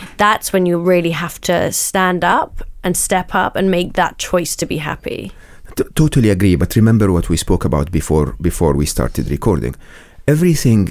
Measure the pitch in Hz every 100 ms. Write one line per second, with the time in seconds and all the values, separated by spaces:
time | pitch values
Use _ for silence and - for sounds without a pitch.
0 | 190 - 208 214 - 196 180 175 175 180
1 | 170 160 170 - - 170 92 - - 196
2 | 185 180 175 240 - - - - 185 180
3 | - 185 180 190 - - 190 180 175 -
4 | 170 - - 180 165 - 165 - 147 -
5 | - - - - - - - - - -
6 | 156 143 107 92 98 85 90 117 110 113
7 | 104 85 - 82 - 90 - 76 76 82
8 | - 78 73 - 85 - 80 69 73 -
9 | 58 - 50 71 117 80 60 - - -
10 | - - - 151 180 156 131 110 90